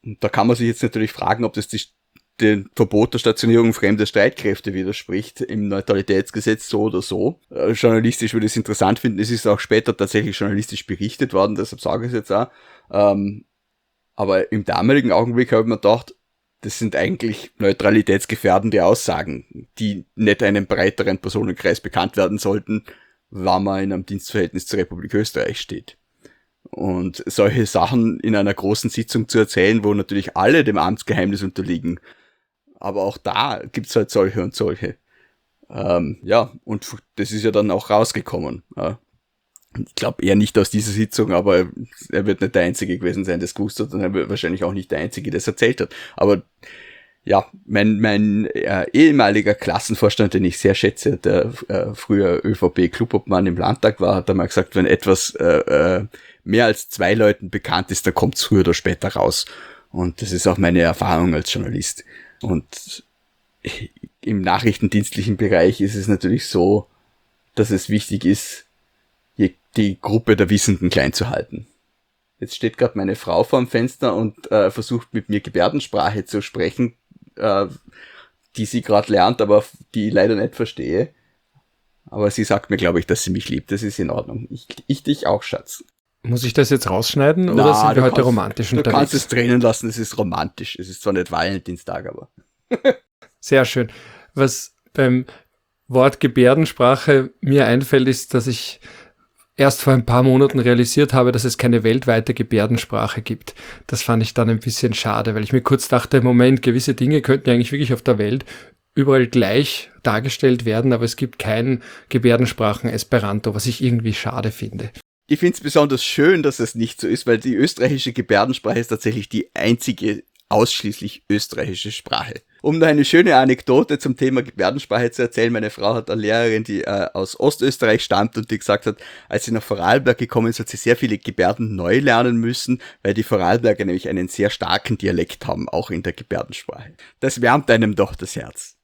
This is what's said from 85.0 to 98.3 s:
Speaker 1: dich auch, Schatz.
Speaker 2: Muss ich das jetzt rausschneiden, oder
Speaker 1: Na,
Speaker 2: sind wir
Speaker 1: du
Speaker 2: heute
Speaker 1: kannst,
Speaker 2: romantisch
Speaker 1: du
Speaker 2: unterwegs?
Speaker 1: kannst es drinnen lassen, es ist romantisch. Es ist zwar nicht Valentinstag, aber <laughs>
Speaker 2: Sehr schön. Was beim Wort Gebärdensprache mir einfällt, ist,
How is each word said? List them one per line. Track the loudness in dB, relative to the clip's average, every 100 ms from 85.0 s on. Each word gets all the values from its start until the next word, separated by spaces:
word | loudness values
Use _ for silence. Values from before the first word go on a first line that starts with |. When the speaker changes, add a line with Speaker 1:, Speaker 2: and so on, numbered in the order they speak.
Speaker 1:
dich | -4 -4 -2
auch, | -2
Schatz. | -4 -10 -10 -20 -20 _ _ _
Speaker 2:
Muss | -4 -2
ich | 0
das | 2 4
jetzt | 2 0
rausschneiden, | -2 0 2 2 2 2
oder | 4
Speaker 1:
Na, | 6
Speaker 2:
sind | 6 4
wir |
Speaker 1:
du | 4
Speaker 2:
heute | 4
Speaker 1:
kannst, | 4 2
Speaker 2:
romantisch | 2 0 -6 -2
Speaker 1:
du | 0
Speaker 2:
unterwegs? | 2 2
Speaker 1:
kannst | 2
es | -2 -2
drinnen | 0 2 4
lassen, | 4 2 -4
es | -6
ist | -8 -4
romantisch. | -4 -2 -6 -8 -12 -12
Es | -14
ist | -6
zwar | -2
nicht | -2 -2
Valentinstag, | -2 -2 -4 -8 -12 -10 -10 -10
aber | -14 -20 _ _ _ _
<laughs> | 0 0 -2 _ _ _ _
Speaker 2:
Sehr | 2 2
schön. | 4 0 -4 -8 -20 -20 _
Was | 0 0 0 -12 _ _
beim | 0 2 2 -2 -18 _ _ _ _ _
Wort | 4 4 4
Gebärdensprache | 0 4 4 6 0 2 2 2 4 2 2 _
mir | 2 4 4
einfällt, | 2 2 2 2
ist, | 0 -2